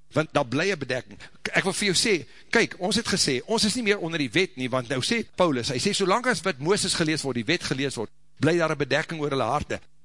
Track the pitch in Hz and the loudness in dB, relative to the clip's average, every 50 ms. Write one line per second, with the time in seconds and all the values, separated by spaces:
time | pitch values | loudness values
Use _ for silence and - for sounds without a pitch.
0 | - - - 151 160 - - 147 143 113 120 147 175 202 190 151 135 123 131 123 | -14 -4 -2 -2 -2 0 0 0 0 0 -2 -2 0 0 -2 -4 -4 -4 -4 -6
1 | - 101 104 - - - - - - - - 170 156 190 170 - 214 196 165 - | -6 -10 -16 -18 -18 -18 -16 -14 -8 -2 0 0 0 0 0 0 0 0 2 2
2 | - 233 196 147 - - - - - - - 226 185 - - - 180 220 208 233 | 2 2 2 0 -2 -6 -16 -20 -4 2 2 2 2 2 0 -4 -2 0 0 0
3 | - - 202 175 - - 131 120 - - 220 220 214 214 185 254 233 202 208 202 | 0 0 0 0 2 2 0 0 0 -2 0 0 2 0 0 0 2 0 0 0
4 | 175 165 165 160 143 120 - 170 190 175 - 131 127 123 131 127 120 113 139 127 | 0 -2 -2 -2 -2 0 2 2 2 0 -2 -4 -4 -2 -2 -2 -2 -2 -2 -2
5 | 120 - 233 226 - - - - 185 165 135 120 113 - 135 127 - 202 190 - | 0 0 0 0 -2 -2 0 2 4 4 2 2 -2 -2 -2 0 0 0 0 2
6 | 196 175 190 240 247 254 226 - - 190 156 123 143 170 208 190 - 185 - - | 2 2 2 2 2 0 -2 0 -2 -4 -4 -2 0 0 0 2 0 0 0 0
7 | 165 156 156 143 - 135 123 120 107 120 170 170 - - 147 131 139 135 - 120 | 0 0 0 -2 -2 -2 -2 -2 0 0 0 0 -2 -4 -4 -2 -2 -4 -4 -6
8 | 104 - - - - - - - 135 156 170 170 160 156 151 139 147 127 135 151 | -8 -8 -10 -16 -20 -20 -4 0 2 2 4 4 2 0 0 0 0 2 0 0
9 | 156 - 170 156 147 147 143 135 117 110 135 151 - - 110 98 - - - - | 0 -2 -4 -4 -2 -2 0 0 0 0 0 -2 -2 -4 -6 -8 -8 -12 -20 -20